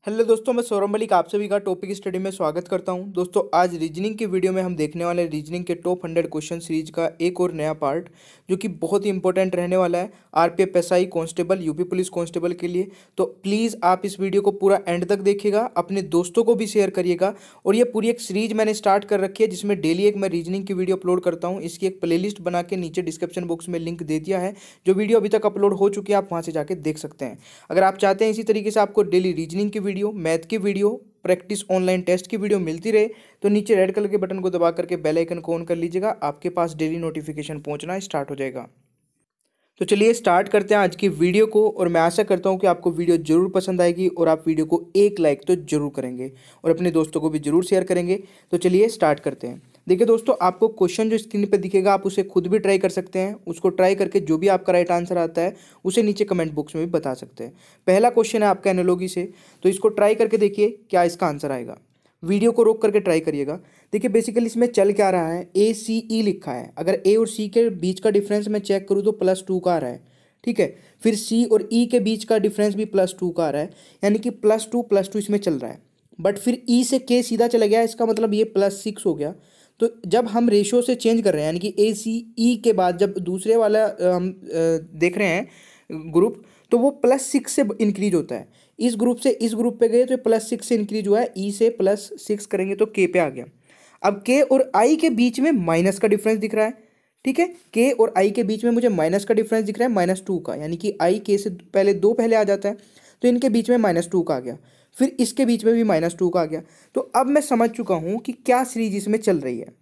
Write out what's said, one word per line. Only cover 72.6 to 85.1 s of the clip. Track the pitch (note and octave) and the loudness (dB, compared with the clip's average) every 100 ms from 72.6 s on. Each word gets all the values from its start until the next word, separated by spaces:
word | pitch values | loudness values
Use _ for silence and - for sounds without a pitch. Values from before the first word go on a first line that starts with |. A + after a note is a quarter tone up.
| G#3 G3+ | -2 0
भी | G#3+ | -2
प्लस | G3 F#3 - | 0 0 -2
टू | F3+ | -4
का | F3 D#3+ | -2 -2
आ | |
रहा | C#3 | -2
है, | D#3+ - - _ | -6 -10 -20 _
यानी | G3+ G#3 | 0 0
कि | A#3+ | -2
प्लस | - G#3+ A3 G#3+ | 0 2 2 0
टू, | A#3+ | -4
प्लस | A#3 G3 F#3+ | 0 0 0
टू | G#3+ | -4
इसमें | G3+ G#3 | -2 -2
चल | G3 | 0
रहा | D3 A#2 | -2 -6
है। | A#2+ _ _ _ - | -14 _ _ _ -4
But | F3 G3+ | -2 0
फिर | - B3 - | -2 -2 2
ई | A#3+ | 2
से | B3 C4 | 2 0
के | B3+ A#3+ | 2 0
सीधा | B3 A3+ A#3 | 2 2 2
चला | A#3 G#3+ | 4 4
गया, | A3 | 4
इसका | A3+ A3+ A3+ | 2 0 -2
मतलब | G#3+ A3 | 0 0
ये | G#3 A3 | 0 0
प्लस | F#3+ G3 G3+ | 2 0 0
सिक्स | A3 G#3 G3 | -8 -4 -4
हो | D3+ | -2
गया। | D3 F#3 _ _ _ _ | -6 -8 _ _ _ _
तो | A#3 A#3 F3+ | -2 -2 0
जब | A3 A#3 | 0 2
हम | A3 A#3 | 2 4
रेशियो | G#3 G3+ B3 | 4 4 2
से | B3 B3 | 2 0
चेंज | A3+ A3+ | 2 2
कर | G#3 | 2
रहे | D#3 | 0
हैं, | D3+ | -2
यानी | F3 | -2
कि | F3+ F#3+ | -4 0
एसीई | G#3 G#3+ A3+ A3+ A#3 - A#3 A#3 | 0 0 -4 -6 -8 0 2 2
के | A#3 | 2
बाद | F#3 F3+ F3 | 2 2 2
जब | G3+ G3 | 0 0
दूसरे | F3 F#3 G#3 A3+ | -6 -4 2 2
वाला, | G#3+ G#3+ G#3+ | 4 4 2
अ, | - F3+ | 2 0
हम, | F3+ F#3 | 2 -2
अ, | F#3 - E3 E3 E3 D#3+ D3+ | -8 -8 -2 0 0 -4 0
देख | E3+ | 0